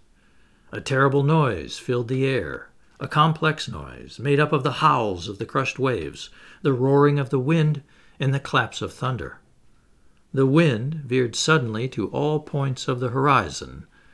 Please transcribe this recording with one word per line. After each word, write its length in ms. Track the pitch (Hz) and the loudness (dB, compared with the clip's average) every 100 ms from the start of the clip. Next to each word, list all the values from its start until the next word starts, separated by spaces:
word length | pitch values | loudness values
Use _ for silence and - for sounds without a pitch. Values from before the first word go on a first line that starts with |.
| _ _ _ _ _ _ - | _ _ _ _ _ _ -16
A 80 | 104 | -12
terrible 440 | - 131 139 139 | -4 2 4 4
noise 540 | 139 160 139 90 65 - | 4 4 2 0 -8 -10
filled 300 | - 123 117 | -4 -4 -2
the 180 | 131 135 | -2 0
air, 440 | 131 78 62 - _ _ - | -2 -4 -8 -14 _ _ -12
a 80 | 135 | -4
complex 600 | 151 160 156 156 151 - | 2 2 2 0 -2 -6
noise 520 | 80 67 62 - - | -10 -12 -16 -18 -6
made 200 | 131 143 | 0 2
up 140 | 151 | 2
of 100 | 151 | 2
the 100 | 135 | 0
howls 540 | 117 156 135 107 87 92 | 2 2 4 0 -2 -6
of 120 | 101 | -8
the 60 | 113 | -4
crushed 340 | 143 127 - | -2 -2 -2
waves, 500 | 135 110 73 - - - - - | -2 -2 -6 -12 -16 -20 -20 -4
the 120 | 147 | -2
roaring 440 | 123 131 143 143 143 | 2 4 6 6 4
of 140 | 131 | 0
the 80 | 135 | 0
wind, 420 | 127 165 151 143 - _ - - | 2 2 2 0 -6 _ -18 -4
and 140 | 135 | -2
the 60 | 135 | -2
claps 420 | - 135 110 - | 0 0 0 -4
of 120 | 95 | -8
thunder. 460 | - 131 123 67 - _ _ _ _ _ _ _ _ _ | -6 -6 -4 -8 -14 _ _ _ _ _ _ _ _ _
The 120 | 135 135 | 0 4
wind 500 | 147 165 110 131 160 131 | 6 4 2 -4 -6 -2
veered 300 | 127 120 - | 0 0 -2
suddenly 520 | - 160 120 110 127 | 2 2 2 -4 -4
to 180 | - 95 | -4 -4
all 300 | 135 147 151 | -2 0 -2
points 480 | 151 143 139 131 - | -2 -2 -2 -4 -4
of 120 | 123 | -4
the 100 | 123 | -2
horizon, 800 | 127 143 131 82 67 65 69 - _ _ | 0 4 4 2 -6 -12 -16 -20 _ _